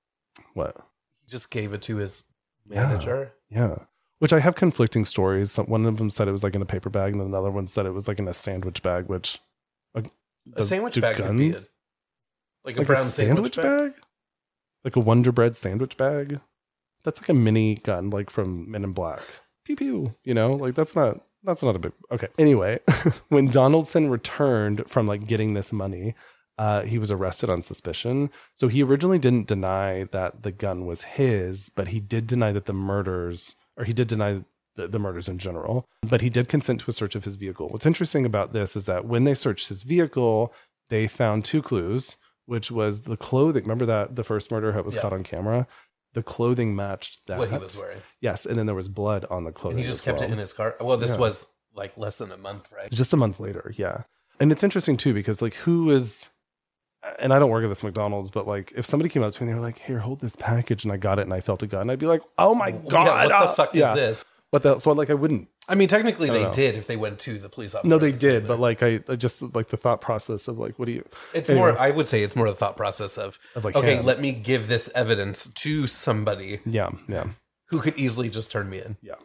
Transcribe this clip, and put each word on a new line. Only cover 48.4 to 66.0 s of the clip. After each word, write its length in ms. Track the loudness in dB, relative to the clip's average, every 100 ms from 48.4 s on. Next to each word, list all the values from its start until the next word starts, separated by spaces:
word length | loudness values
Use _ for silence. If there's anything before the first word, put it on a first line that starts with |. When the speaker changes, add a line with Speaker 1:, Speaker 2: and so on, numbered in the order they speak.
| -4
Speaker 1:
and 140 | -2
then 80 | -2
there 80 | -4
was 140 | -6
blood 360 | -4 -2 -2 -4
on 120 | -8 -8
the 60 |
clothing 280 | -8 -6 -4
Speaker 2:
And 60 | -6
he 40 |
just 100 | -6
Speaker 1:
as 40 | -4
Speaker 2:
kept 140 | -2
Speaker 1:
well. 100 | -2
Speaker 2:
it 40 |
in 40 | -4
his 160 | -8
car? 220 | -4 -6 -4
Well, 180 | -2 0
this 140 | 0
Speaker 1:
Yeah. 40 | 2
Speaker 2:
was, 300 | 0 0 -14 _ _
like, 240 | -14 -12 -8
less 200 | -10 -10
than 140 | -14
a 60 | -12
month, 300 | -14 -14 -16
right? 200 | -16 -6
Speaker 1:
Just 220 | -2 2
a 40 | 4
month 220 | 4 0
later, 340 | -8 -10 -10 -6
yeah. 280 | -6 -6 -12 _ _ 2
And 120 | 4
it's 120 | 6
interesting, 320 | 2 2 0 2
too, 180 | 2 0
because, 260 | 0 -2
like, 140 | -4 -2
who 340 | 0 2 6
is, 400 | 4 2 -8 -12 _ _ _ _ _ _ _ -14 -4
and 160 | 4
I 60 | 6
don't 100 | 6
work 140 | 4
at 60 | 0
this 120 | -2
McDonald's, 480 | -6 -4 -2 -4 -6
but, 160 | -6 -4
like, 240 | -4 -6 -8
if 100 | -2
somebody 240 | 0 2
came 140 | 2
up 100 | 0
to 100 | -2
me 60 | -4
and 60 | -4
they 20 |
were 60 | -6
like, 140 | -10
"Here, 200 | -6 -4
hold 200 | -4 -6
this 140 | -8 -6
package," 480 | -2 0 0 -2
and 100 | -2
I 40 | -2
got 200 | 0 0
it 60 |
and 100 | 0
I 80 | -4
felt 220 | -4 -4
a 40 | -4
gun, 220 | -4 -4
I'd 80 | -2
be 60 | 2
like, 160 | 0 0 4
"Oh 160 | 6
my 140 | 6 0
Speaker 2:
Yeah, 100 | -4 2
Speaker 1:
God, 180 | 4 6
Speaker 2:
what 200 | 6 6
the 60 | 6
Speaker 1:
uh," 180 | 4 4
Speaker 2:
fuck 180 | 2 4
Speaker 1:
yeah. 180 | 4
Speaker 2:
is 20 | 4
this? 300 | 0 -2 -10 _ 0
Speaker 1:
What 100 | 4
the, 160 | 4 4
so, 140 | 4
like, 180 | 2 2
I 60 | 2
wouldn't 320 | 2 0 -4 _ -2
Speaker 2:
I 80 | 4
mean, 120 | 6
technically 420 | 6